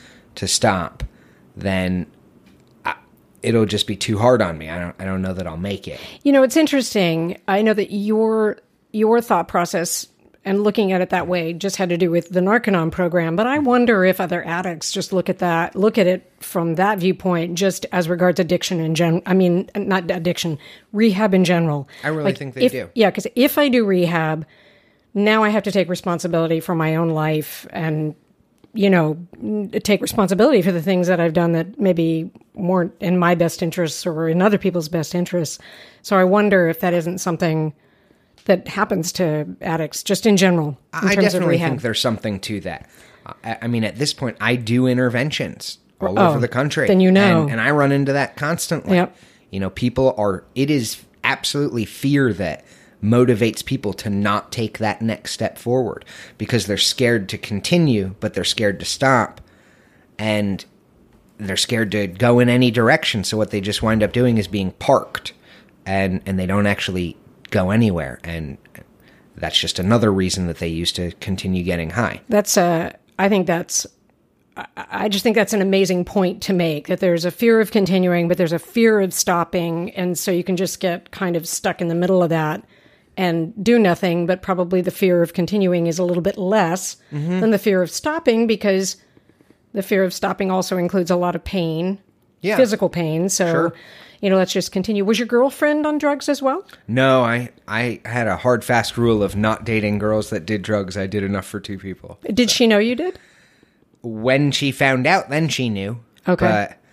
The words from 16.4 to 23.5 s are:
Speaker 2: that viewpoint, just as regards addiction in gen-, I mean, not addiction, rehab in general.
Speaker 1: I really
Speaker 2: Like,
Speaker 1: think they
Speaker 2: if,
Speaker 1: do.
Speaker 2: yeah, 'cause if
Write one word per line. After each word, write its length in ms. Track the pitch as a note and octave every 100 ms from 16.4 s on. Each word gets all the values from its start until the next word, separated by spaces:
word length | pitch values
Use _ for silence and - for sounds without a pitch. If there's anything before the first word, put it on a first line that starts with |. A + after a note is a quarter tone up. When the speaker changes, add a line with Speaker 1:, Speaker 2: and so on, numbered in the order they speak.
| - F#3 E3+ E3
Speaker 2:
that 240 | G3 G#3+
viewpoint, 560 | F3+ F3+ F#3 F3 E3+ E3+
just 300 | F#3+ F#3 -
as 160 | F3+ E3
regards 320 | F3 F3+ F3+
addiction 400 | F3 F3 - F3
in 160 | D#3+ D#3+
gen-, 260 | E3+ E3 F3+
I 80 |
mean, 360 | F#3 F3+ F3 F#3+ G#3
not 340 | G3 F#3+ F3
addiction, 480 | F3+ E3 E3+ E3+ D3+ - - _
rehab 400 | G#3 A3+ F#3+ G#3+
in 100 | F#3
general. 460 | F3 F3 E3 D3 C3+ -
Speaker 1:
I 60 | C#3+
really 140 | D#3 E3+
Speaker 2:
Like, 120 | -
Speaker 1:
think 160 | C#3
they 80 | B2+
Speaker 2:
if, 100 | B3
Speaker 1:
do. 180 | B2+ - -
Speaker 2:
yeah, 160 | G3+
'cause 160 | F#3 - -
if 220 | C#4+